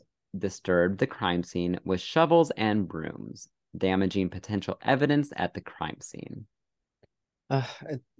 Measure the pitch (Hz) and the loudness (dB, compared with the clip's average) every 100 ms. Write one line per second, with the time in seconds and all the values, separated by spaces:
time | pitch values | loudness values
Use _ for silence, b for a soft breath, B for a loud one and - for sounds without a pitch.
0 | _ _ _ 95 95 - - 87 87 98 | _ _ _ -6 -6 -4 2 4 4 2
1 | - - 95 87 87 87 87 90 - 92 | -2 -2 -2 0 -2 -2 -2 -2 -2 -2
2 | - 160 165 170 156 - 110 107 87 80 | 0 2 6 6 4 2 2 2 0 -4
3 | 78 - - - - _ _ - 95 95 | -8 -8 -14 -14 -20 _ _ -2 0 2
4 | 95 101 90 92 - 104 - - - 135 | 2 0 -2 -4 -4 -4 -4 -4 0 2
5 | 143 143 143 - 90 - - - 78 - | 4 2 0 -4 -4 -4 -12 -10 -8 -8
6 | - - - - 104 _ _ _ _ _ | -14 -14 -12 -14 -16 _ _ _ _ _
7 | _ _ _ _ - 135 123 B - 135 | _ _ _ _ -2 -2 -2 B -10 -10
8 | _ | _